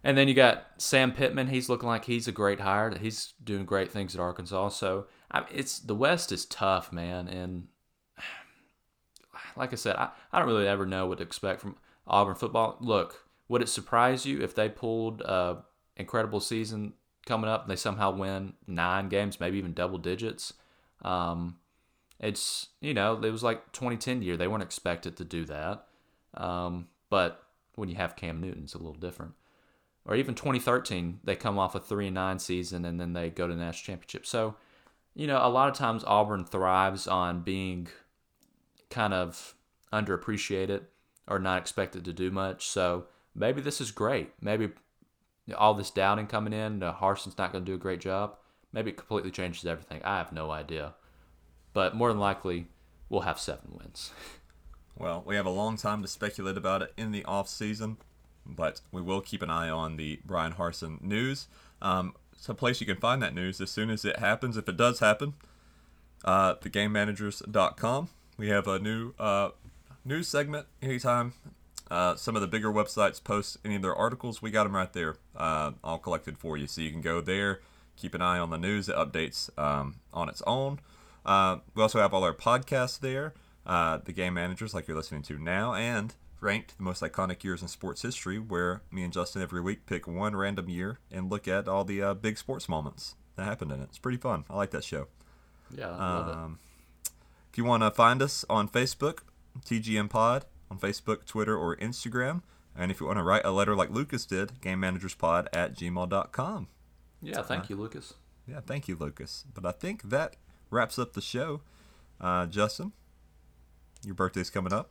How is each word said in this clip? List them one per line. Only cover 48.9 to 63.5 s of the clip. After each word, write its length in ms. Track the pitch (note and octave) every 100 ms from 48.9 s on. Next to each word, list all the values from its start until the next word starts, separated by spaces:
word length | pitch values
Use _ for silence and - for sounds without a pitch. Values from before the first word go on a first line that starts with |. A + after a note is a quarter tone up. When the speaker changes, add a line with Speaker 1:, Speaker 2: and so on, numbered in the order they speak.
Speaker 1:
it 60 | -
completely 340 | - G#2 F#2+
changes 340 | F#2 F2+ E2+ F2
everything. 360 | D#2+ - D#2
I 140 | - G2
have 140 | D#2+
no 200 | D#2+ D#2
idea. 420 | D#2 D2 D#2 D2+ - - - - _ _ _ _
But 220 | G2+ F#2 A2
more 140 | A#2+
than 100 | G#2
likely, 480 | G2+ F#2+ F#2+ F2 E2+ _ _ _ -
we'll 120 | G2
have 180 | F2 D#2
seven 380 | - C#2+ - G1+
wins. 320 | G1+ - - -
<laughs> 60 | - - - - - - - -
Speaker 2:
Well, 280 | F2+ E2+ F2
we 100 | G2+
have 100 | F#2+
a 20 |
long 260 | F#2 G#2+ A2
time 280 | G#2 G#2+
to 40 | F#2+
speculate 480 | - G#2 - F#2+ F#2+
about 280 | F#2+ F#2+
it 100 | F2+ -
in 160 | A2
the 140 | G#2 -
off 240 | G2 G2
season, 480 | - G#2+ G#2+ A2 A2 - _ - - -
but 340 | - D#2+ - -
we 100 | F2+
will 200 | F2 G2
keep 200 | - G2
an 80 | G2
eye 180 | E2 E2
on 300 | D#2+ D#2+ D#2
the 220 | D2+ D2+
Brian 300 | - F2+ E2
Harsin 480 | E2+ F2 E2+ D#2+ D#2
news. 460 | F#2+ G#2 B2+ C#3 - - - _
Um, 320 | F#2+ F#2 F2+ - _
it's 160 | - -
a 60 |
place 260 | A2 B2 B2
you 60 | G#2+
can 120 | F2+
find 220 | A#2 C3
that 100 | G2
news 260 | E2 F#2